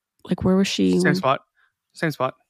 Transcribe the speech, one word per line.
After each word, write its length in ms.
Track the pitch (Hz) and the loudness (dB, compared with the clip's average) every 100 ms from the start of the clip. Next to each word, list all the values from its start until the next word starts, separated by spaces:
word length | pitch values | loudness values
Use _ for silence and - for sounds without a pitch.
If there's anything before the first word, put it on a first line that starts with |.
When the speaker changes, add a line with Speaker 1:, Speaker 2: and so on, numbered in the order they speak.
| _ _ - | _ _ -8
Speaker 1:
like, 180 | 185 | -2
where 120 | 185 190 | 0 2
was 100 | 196 | 0
she 240 | - 185 | 0 2
Speaker 2:
Same 100 | 185 | 2
Speaker 1:
when 120 | 175 185 | 2 0
Speaker 2:
spot. 260 | 135 139 _ _ _ _ _ | 0 -2 _ _ _ _ _
Same 180 | - 165 | -8 -6
spot. 240 | - 127 - | -4 -6 -8